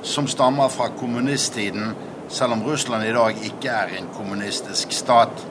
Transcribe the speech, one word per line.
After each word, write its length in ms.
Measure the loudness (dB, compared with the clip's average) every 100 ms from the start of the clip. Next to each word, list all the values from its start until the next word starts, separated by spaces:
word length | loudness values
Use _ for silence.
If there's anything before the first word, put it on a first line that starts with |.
| -2
som 220 | 0 0
stammer 400 | 4 4 6 2
fra 220 | 2 -4 -2
kommunisttiden, 960 | -4 0 0 0 -2 -2 -2 -2 -4 -6 -10 -12 -10
selv 240 | -2 0
om 80 | 2 0
Russland 400 | -2 0 0 2
i 80 | 4
dag 240 | 4 2 -6
ikke 240 | -6 -2
er 240 | 0 0 -4
en 140 | -8
kommunistisk 800 | -8 -6 -4 -4 -6 -4 -4 -4
stat. 480 | -6 4 6 6 2 -12